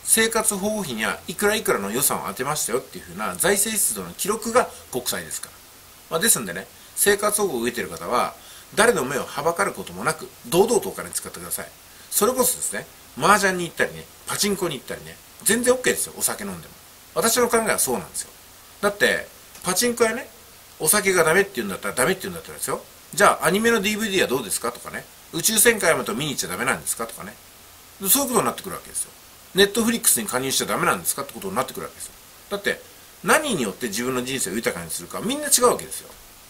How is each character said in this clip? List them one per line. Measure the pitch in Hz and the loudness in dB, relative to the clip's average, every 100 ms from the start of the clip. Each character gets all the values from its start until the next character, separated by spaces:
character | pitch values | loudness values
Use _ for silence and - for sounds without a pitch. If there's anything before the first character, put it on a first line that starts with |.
生 | - 220 226 | 2 4 4
活 | 226 214 202 | 2 0 0
保 | 202 | 0
護 | 214 | -2
費 | 180 110 | -4 -2
に | 110 | -2
は | 90 - | -2 -6
い | 175 | 0
く | 202 | 2
ら | 214 | 2
い | |
く | 214 | 2
ら | 127 | 0
の | 98 | 0
予 | 113 | 0
算 | - 101 | 0 0
を | 73 | -4
当 | |
て | 98 | -4
ま | 131 156 | -4 -2
し | - | -2
た | |
よ | 117 | -2
っ | |
て | - 92 | -4 -12
い | |
う | 85 | -12
ふ | |
う | 85 | -6
な | 107 92 | -6 0
財 | 170 | 2
政 | 202 226 220 | 2 0 0
出 | - 208 | -2 -2
動 | |
の | 87 | -8
記 | - 180 | -6 -4
録 | 220 233 | -2 0
が | 226 - - - | 2 2 -4 -8
国 | 123 - | -6 -4
債 | 95 | -6
で | 82 | -8
す | - | -10
か | - | -12
ら。 | - - - - - - | -18 -20 -20 -20 -20 -6
ま | 160 | 0
あ、 | |
で | 220 | 2
す | 165 | 2
ん | 101 | -2
で | 87 | -8
ね、 | 101 - - - | -10 -16 -12 0
生 | 202 202 | 4 4
活 | 208 208 | 2 2
保 | 202 | 0
護 | 127 | 0
を | |
受 | 117 | -2
け | 117 | -2
て | |
る | 90 | -6
方 | 82 87 | -8 -2
は、 | 120 95 - - - - | 0 0 -4 -16 -20 -4
誰 | 139 226 | 4 4
の | 196 131 | 4 0
目 | 139 | -2
を | |
は | 95 - | -4 -2
ば | 151 | -2
か | 170 | 0
る | - | 0
こ | - | -4
と | 90 | -10
も | 87 | -6
な | 120 165 | -4 -4
く、 | - - 120 | -8 -16 0
堂 | 170 214 | 4 6
々 | 220 | 4
と | 98 | 0
お | |
金 | 95 85 | -4 -6
使 | - - | -8 -8
っ | |
て | - | -10
く | 87 | -8
だ | |
さ | - | -8
い。 | - - - - - | -8 -16 -20 -20 -8
そ | - 214 | 0 2
れ | |
こ | 254 | 4
そ | 247 - | 2 0
で | |
す | - | -4
ね、 | 104 - - - - | -6 -8 -14 -16 0
麻 | 160 202 | 4 6
雀 | 190 180 | 4 0
に | 170 | -4
行 | |
っ | - | -2
た | 113 | -2
り | |
ね、 | 80 - - - | -4 -16 -14 -8
パ | - | -2
チ | 202 | 0
ン | 196 | 0
コ | 175 | -2
に | 135 | -4
行 | |
っ | |
た | - 85 | -10 -12
り | 76 | -12
ね、 | 101 - - | -18 -20 -4
全 | - 226 | 2 4
然 | 240 | 4
オ | 254 | 4
ッ | |
ケ | - | 2
ー | |
で | 101 | 0
す | - | -2
よ、 | - | -2
お | |
酒 | - 110 | -4 -2
飲 | 101 | -6
ん | 90 | -10
で | 78 | -12
も。 | - - - - - | -20 -20 -20 -8 0
私 | 226 233 | 2 4
の | 240 | 4
考 | 233 | 2
え | 214 | 2
は | 127 | 0
そ | - | 0
う | 117 | -2
な | - | -4
ん | |
で | - | -10
す | |
よ。 | - - - - - - | -10 -14 -20 -20 -20 -4
だ | 202 | -2
っ | 202 | 4
て、 | 113 87 - - - - | 4 2 -2 -16 -20 -8
パ | - | -2
チ | 190 240 | 0 2
ン | 233 | 4
コ | |
や | 220 226 | 2 2
ね、 | - - - - - - | -8 -14 -20 -20 -20 -4
お | 156 | 2
酒 | 208 190 | 4 4
が | 185 | 4
ダ | 160 | 4
メ | 175 | 4
っ | 196 | 2
て | - | -2
言 | 101 | -4
う | |
ん | |
だ | 90 | -4
っ | |
た | 101 | -4
ら、 | |
ダ | 98 123 | 0 0
メ | |
っ | 190 | 0
て | |
言 | - | -4
う | |
ん | 165 | -10
だ | |
っ | |
た | - | -12
ら | 156 | -8
で | |
す | - | -6
よ。 | 143 - - - | -6 -8 -20 -8
じ | - | 4
ゃ | 302 - | 6 6
あ、 | 147 | 4
ア | |
ニ | 190 | 2
メ | 226 | 4
の | 233 | 2
デ | 196 | 2
ィ | |
ー | 208 | 0
ブ | 220 | 0
イ | |
デ | 190 | 2
ィ | |
ー | |
は | 98 | 2
ど | 123 | 0
う | |
で | 104 | -2
す | - | -4
か | 117 | -4
と | - | -6
か | - | -10
ね、 | 110 - - - | -12 -12 -18 -12
宇 | 160 | -4
宙 | 175 220 | 0 4
戦 | 214 220 | 6 6
艦 | 175 | 4
ヤ | 147 | 2
マ | |
ト | 117 | 0
見 | 110 151 | -2 -2
に | |
行 | - | -4
っ | |
ち | 90 | -6
ゃ | |
ダ | 92 | -2
メ | 117 | -2
な | 101 | -2
ん | |
で | 76 | -4
す | - | -6
か | - | -8
と | |
か | - | -10
ね。 | 87 - - - - - - - 196 | -14 -16 -20 -20 -20 -20 -20 -6 2
そ | 262 | 2
う | |
い | 277 | 2
う | |
こ | 240 | 2
と | |
に | 127 | 0
な | |
っ | - | -2
て | |
く | - | -8
る | - | -12
わ | |
け | - | -10
で | - | -8
す | |
よ。 | - - - - - 175 | -8 -12 -20 -20 -4 2
Netflix | 202 220 226 233 - - | 2 2 0 0 2 0
に | 104 | 0
加 | 123 | -2
入 | 135 | -2
し | - | -2
ち | |
ゃ | 92 | 0
ダ | 113 | 0
メ | 170 | 0
な | 110 | 0
ん | |
で | 82 | -2
す | - | -6
か | |
っ | 135 | -8
て | |
こ | 113 | -10
と | 98 | -6
に | 95 | -4
な | |
っ | - | -4
て | |
く | - | -6
る | |
わ | 78 | -12
け | - | -12
で | |
す | - | -16
よ。 | - - - - | -16 -20 -20 -10
だ | 202 | -6
っ | |
て、 | 208 - - - - - | -4 -4 -8 -20 -20 -6
何 | 170 285 302 190 | 2 2 2 -2
に | |
よ | 110 | -2
っ | |
て | - 123 | -4 -6
自 | 98 | -4
分 | 123 127 | -2 -2
の | |
人 | 127 135 | -2 -4
生 | - | -4
を | 196 | -2
豊 | 233 - | -2 -4
か | |
に | 85 | -6
す | - | -10
る | 87 | -8
か、 | 90 | -8
み | 175 285 | -6 -4
ん | |
な | 294 | 2
違 | - | 4
う | 240 | 4
わ | - | 2
け | - | -4
で | |
す | - | -12
よ。 | - - - - | -14 -18 -20 -20